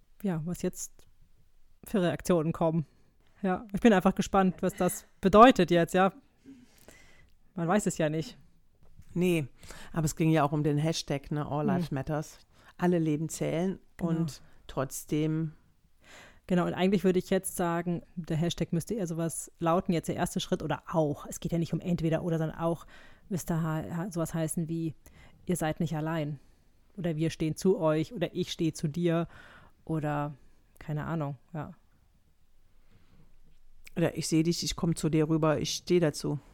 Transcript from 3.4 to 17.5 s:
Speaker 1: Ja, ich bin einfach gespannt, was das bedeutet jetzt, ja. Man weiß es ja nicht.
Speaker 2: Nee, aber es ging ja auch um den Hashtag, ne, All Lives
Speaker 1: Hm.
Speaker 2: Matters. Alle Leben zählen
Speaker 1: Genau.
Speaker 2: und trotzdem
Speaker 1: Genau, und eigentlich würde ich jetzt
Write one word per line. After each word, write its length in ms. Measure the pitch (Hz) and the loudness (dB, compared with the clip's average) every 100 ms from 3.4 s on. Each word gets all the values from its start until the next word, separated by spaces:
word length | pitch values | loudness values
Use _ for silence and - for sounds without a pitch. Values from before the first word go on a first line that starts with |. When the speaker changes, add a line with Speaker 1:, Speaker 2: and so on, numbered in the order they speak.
Speaker 1:
Ja, 240 | 190 185 208 | -2 -2 -4
ich 80 | 190 | 4
bin 120 | 240 | 6
einfach 220 | 190 190 190 | 6 4 2
gespannt, 400 | 190 196 190 - | 0 2 2 2
was 120 | 185 - | -2 0
das 300 | 180 - - _ | 0 -2 -10 _
bedeutet 500 | 190 208 247 254 175 | 6 10 10 10 4
jetzt, 220 | 170 165 | 4 4
ja. 200 | 185 190 - - _ - 269 247 _ - - - - - - - - | 4 2 0 -16 _ -20 -20 -20 _ -20 -20 -20 -20 -20 -20 -14 -4
Man 120 | 165 | 0
weiß 180 | 202 196 | 2 2
es 120 | - | 0
ja 120 | 156 | 0
nicht. 280 | 156 156 - - - _ _ - - - | 0 -4 -10 -20 -20 _ _ -20 -20 -8
Speaker 2:
Nee, 340 | 170 180 170 135 - - - - | 0 2 2 -2 -10 -20 -18 -8
aber 140 | - 156 | -2 -2
es 100 | - | 2
ging 160 | 160 | 4
ja 120 | 160 | 6
auch 80 | 143 | 4
um 120 | 151 | 2
den 140 | 156 147 | 2 2
Hashtag, 540 | 156 165 - 143 - | 0 -2 -4 -4 -4
ne, 140 | 147 143 | -4 -2
All 200 | 143 151 | -2 0
Lives 240 | 185 165 | 0 -2
Speaker 1:
Hm. 40 | 143 | -4
Speaker 2:
Matters. 440 | 131 151 156 - _ _ - - | -4 -4 -6 -12 _ _ -20 -2
Alle 200 | 180 175 | 2 2
Leben 300 | 160 147 160 | 2 -2 -4
zählen 500 | - 151 151 185 - - - | -4 -4 -2 -2 -4 -12 -6
Speaker 1:
Genau. 120 | 180 | -2
Speaker 2:
und 320 | 165 165 - - - - | -2 -2 -6 -18 -20 -12
trotzdem 840 | - 135 - - 151 156 156 160 156 _ _ _ _ - - - - - | -6 -6 -8 -4 -2 0 -2 -4 -8 _ _ _ _ -20 -20 -20 -14 -2
Speaker 1:
Genau, 200 | 180 170 | 0 0
und 80 | |
eigentlich 320 | - 185 202 190 | 0 2 2 2
würde 140 | 185 | 2
ich 100 | - | 0
jetzt 260 | 190 - | -2 -2